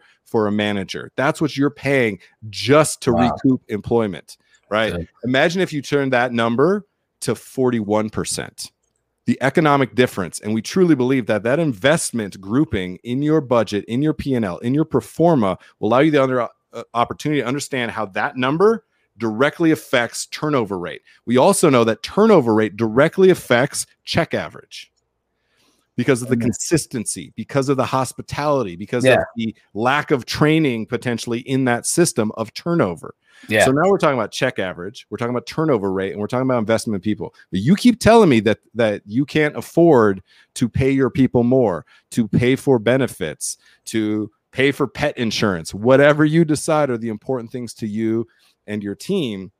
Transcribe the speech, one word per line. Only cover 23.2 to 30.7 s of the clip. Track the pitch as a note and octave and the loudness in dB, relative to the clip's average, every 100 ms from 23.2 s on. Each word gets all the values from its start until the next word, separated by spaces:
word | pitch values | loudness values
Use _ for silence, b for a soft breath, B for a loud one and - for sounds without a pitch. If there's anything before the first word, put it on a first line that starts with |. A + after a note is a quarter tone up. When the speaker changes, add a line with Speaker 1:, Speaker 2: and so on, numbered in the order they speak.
| F#3+ | 4
Speaker 1:
affects | E3+ - A#2+ C#3+ - - _ | 4 2 2 2 -4 -12 _
check | - - D#3+ | -6 -4 -2
average | A2+ D#2+ - - - - _ _ _ _ _ _ _ _ _ _ | -4 -8 -14 -20 -20 -20 _ _ _ _ _ _ _ _ _ _
because | - B2 B2+ | -4 0 0
of | A#2+ | 0
the | |
Speaker 2:
Mm-hmm. | B2 | -2
Speaker 1:
consistency, | A#2+ - - D#3+ - B2+ G#2 - - - | 0 -4 -2 -2 -2 -8 -8 -10 -12 -14
because | A2 C#3 C3+ | -6 -2 0
of | C3 | 0
the | |
hospitality, | A#2 C3 C3 - - - D3 C#3 G#2 | 0 -2 -4 -8 -12 -6 -2 0 -2
because | F2 G#2 B2 | -8 -6 0
Speaker 2:
Yeah. | B2+ A2+ | 2 2
Speaker 1:
of | - - | 0 -6
the | A2+ - _ | -8 -8 _
lack | G2+ A#2+ D3 C#3 | -4 0 0 0
of | C#3 | -2
training | A2+ - D3+ D#3+ D3+ | -2 0 2 4 2